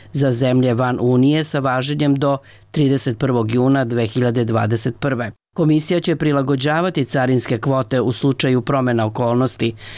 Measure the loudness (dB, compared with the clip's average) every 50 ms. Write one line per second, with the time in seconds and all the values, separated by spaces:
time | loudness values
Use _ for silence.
0 | -12 -6 -2 0 2 2 2 2 2 2 2 2 2 2 2 0 0 0 0 0
1 | 0 2 4 4 4 4 2 2 0 -2 -2 -2 -2 0 -2 -2 -2 -4 -2 0
2 | 0 0 0 2 0 0 -2 -2 -6 -12 -20 -20 -16 _ -2 0 2 2 2 0
3 | 0 -2 -2 -2 0 0 0 0 0 0 0 2 2 4 2 2 0 0 -2 -2
4 | -2 -2 0 0 0 0 0 0 0 0 0 0 0 0 0 0 -2 -4 -4 -4
5 | -4 -4 -2 -4 -6 -8 -12 _ _ _ -2 0 2 2 2 2 2 0 -2 0
6 | 0 0 -2 0 0 0 0 0 0 0 0 0 0 0 0 0 -2 -2 -2 -2
7 | -2 -2 0 0 0 2 0 0 0 -2 -4 -2 -2 0 0 0 0 0 0 0
8 | 0 0 -2 0 0 0 0 0 0 0 0 0 0 0 0 0 0 0 0 0
9 | 0 -2 -2 -2 -2 0 0 0 0 -2 -2 -2 -4 -4 -4 -6 -14 -18 -18